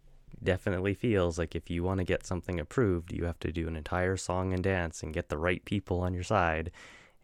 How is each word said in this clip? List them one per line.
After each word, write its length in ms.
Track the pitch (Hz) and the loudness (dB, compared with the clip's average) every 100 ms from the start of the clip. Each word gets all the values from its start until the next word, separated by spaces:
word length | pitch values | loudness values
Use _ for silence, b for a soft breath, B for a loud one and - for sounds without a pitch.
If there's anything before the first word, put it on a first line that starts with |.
| - - - - | -20 -20 -20 -4
definitely 500 | 95 90 104 92 98 | 0 0 0 0 0
feels 420 | 98 123 101 87 85 | 0 2 4 4 2
like 200 | 80 82 | -2 -4
if 120 | - | -4
you 140 | 85 | -2
wanna 220 | 90 95 | 0 2
get 200 | 90 90 | 2 0
something 360 | - 90 - 87 | 0 -4 -2 -4
approved, 520 | 76 - 110 85 82 | -2 2 2 2 -2
you 120 | - | -4
have 160 | 85 - | -4 -4
to 100 | 82 | -4
do 160 | 85 80 | -2 -4
an 80 | |
entire 420 | 80 78 90 92 92 | -4 -2 0 2 0
song 360 | - 92 92 | -2 0 0
and 100 | 92 | 0
dance 400 | 92 95 82 - | 2 0 -2 -4
and 100 | 80 | -6
get 160 | 80 - | -6 -4
the 100 | 76 | 0
right 260 | 87 92 | 0 0
people 360 | - 104 - 90 | -2 -4 0 0
on 140 | 90 | 0
your 80 | 90 | -2
side. 480 | 90 107 85 80 82 b b b b b | 2 4 4 2 -4 b b b b b